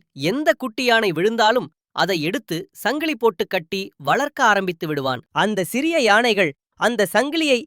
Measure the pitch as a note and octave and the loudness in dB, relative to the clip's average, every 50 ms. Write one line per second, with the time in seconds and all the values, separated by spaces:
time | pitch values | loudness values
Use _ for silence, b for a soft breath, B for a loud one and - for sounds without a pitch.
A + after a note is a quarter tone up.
0 | - _ _ C3+ C#3 E3 A3+ C#4+ D#4 E4 D4+ - C4 B3 - - B3+ A#3+ A3+ A3+ | -8 _ _ -4 -2 -2 -2 0 2 0 0 0 -4 -8 -6 -4 0 2 2 2
1 | A3 G3 D#3 D#3 F3+ A3 A#3 A3 G#3+ G#3+ A#3+ B3 F3+ D#3 - _ _ _ - - | 2 0 0 0 0 0 2 2 4 4 2 2 -2 -4 -8 _ _ _ -4 -2
2 | E3+ F3 G3 E3 C#3+ D#3+ G#3+ - - - E3+ E3 G3 - _ - - G3+ C4+ D4+ | -2 0 0 -2 -2 -2 -4 -6 -6 -6 -8 -8 -8 -10 _ -6 -4 -4 -2 -2
3 | D#4+ D#4+ D4 A3 A#3 A3+ - - G#3 - - F#3 D#3+ - G3+ F#3+ F#3+ - - - | -2 -4 -4 -2 -2 -2 -2 -2 -4 -4 -4 -6 -4 -6 -6 -6 -6 -8 -12 -6
4 | C#3+ C#3 E3 A3+ C#4 C#4+ - - B3+ A3 G3+ G3 F#3+ F#3 E3+ E3+ F3+ D#3 D3+ C#3+ | -2 0 0 0 0 -2 -2 2 2 4 4 2 0 -2 -4 -4 -6 -4 -4 -2
5 | C3+ C3 B2+ A2+ - _ - D3 F3+ G#3+ G#3+ F#3+ F3 - - B3 D4 E4 E4+ D#4+ | -2 -2 -4 -4 -8 _ -2 0 0 0 0 -2 -4 -2 -2 -2 -2 0 0 2
6 | B3 G#3 G3+ A3 A#3+ A#3+ G#3 G3 F#3 D3 C#3 _ _ _ _ - E3+ A3 A#3+ A3 | 4 4 4 4 4 2 2 2 0 -2 -2 _ _ _ _ -2 -2 0 0 0
7 | G3+ E3+ - G#3 C4 D4 D4 E4 D#4+ C#4+ B3+ A#3 - | 0 0 2 0 0 0 -2 -2 0 2 0 0 0